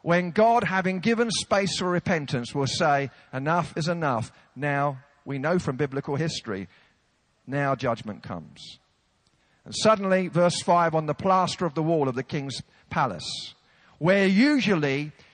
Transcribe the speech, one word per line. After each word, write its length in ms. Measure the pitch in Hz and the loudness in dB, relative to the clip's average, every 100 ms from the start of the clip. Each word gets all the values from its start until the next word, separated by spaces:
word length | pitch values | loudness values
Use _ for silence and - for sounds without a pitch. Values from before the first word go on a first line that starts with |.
when 300 | 151 175 180 | 2 2 2
God, 320 | 160 226 233 | 4 4 4
having 360 | 170 190 180 185 | 2 0 0 0
given 300 | 220 226 233 | 0 0 0
space 460 | - - 202 196 - | -2 0 0 0 -2
for 120 | 185 | 0
repentance, 640 | 175 - 170 139 135 120 | 0 0 -2 0 -4 -4
will 120 | 143 135 | -2 -2
say, 440 | - 165 143 139 - _ | 0 2 2 0 -10 _
"Enough 440 | 131 139 175 156 - | -6 -2 -2 -2 -6
is 100 | 156 | -4
enough." 440 | 170 151 117 110 - _ | -2 0 -2 -4 -14 _
Now, 440 | 127 143 143 143 131 _ _ | -6 -2 0 -2 -4 _ _
we 120 | - 139 | -8 -4
know 220 | 147 180 | 0 0
from 180 | 165 131 | -2 -2
biblical 380 | 143 135 147 | -4 -4 -4
history, 520 | 139 160 - - 98 95 _ _ _ _ _ _ _ | -4 -4 -6 -8 -8 -8 _ _ _ _ _ _ _
now 300 | - 139 143 | -8 -2 -2
judgment 480 | 131 131 117 107 95 | 0 -2 -4 -6 -12
comes. 560 | - 87 78 - - - _ _ _ _ _ _ _ _ | -10 -12 -12 -20 -20 -20 _ _ _ _ _ _ _ _
And 120 | - | -12
suddenly, 520 | - 220 214 196 185 180 | 0 2 4 2 0 2
verse 320 | 147 175 - | 2 2 2
five, 340 | - 175 170 | 2 4 4
on 100 | 160 | 0
the 80 | 151 | -2
plaster 520 | 143 190 185 180 - | -4 2 2 2 -2
of 100 | 175 | -4
the 80 | 151 | -2
wall 240 | 160 165 135 | 0 2 0
of 80 | |
the 80 | 120 | -2
king's 400 | - 160 135 127 - _ _ | -6 -6 -6 -10 -14 _ _
palace, 640 | 170 135 98 - - - - _ _ _ _ | 0 0 -2 -8 -10 -12 -18 _ _ _ _
where 260 | 156 196 | 2 4
usually 840 | 190 196 277 294 196 175 147 139 151 - - | 4 4 4 4 2 2 2 -2 -4 -12 -20